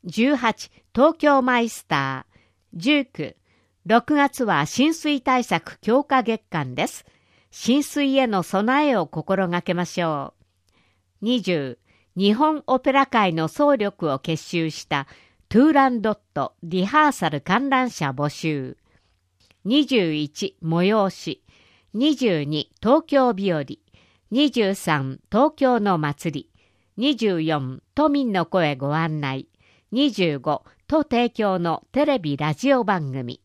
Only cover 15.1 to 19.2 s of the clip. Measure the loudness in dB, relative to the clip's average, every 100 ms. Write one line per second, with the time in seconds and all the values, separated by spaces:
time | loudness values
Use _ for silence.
15.1 | -16 _ _ _ 4 6 6 2 0 -4
16.1 | -4 _ -6 -6 _ -6 -4 0 2 2
17.1 | 2 -4 -4 -2 -2 0 0 -2 -4 -6
18.1 | -2 -4 -4 -4 -4 -6 -14 _ _ _
19.1 | _